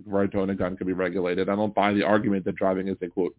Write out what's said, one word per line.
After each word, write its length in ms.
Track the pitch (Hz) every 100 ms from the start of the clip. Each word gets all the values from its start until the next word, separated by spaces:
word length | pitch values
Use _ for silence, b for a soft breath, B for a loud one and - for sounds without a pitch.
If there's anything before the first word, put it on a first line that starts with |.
| 104
right 260 | 101 98
to 80 | 101
own 100 | 95
a 60 | 98
gun 200 | 92 92
can 120 | 92
be 60 |
regulated. 560 | 92 92 90 90 90 92
I 60 | 101
don't 180 | 107
buy 200 | - 98
the 100 | 101
argument 420 | 98 107 104 98 90
that 100 | 95
driving 320 | 95 95 95
is 100 | 95
a, 60 | 90
quote, 280 | 92 87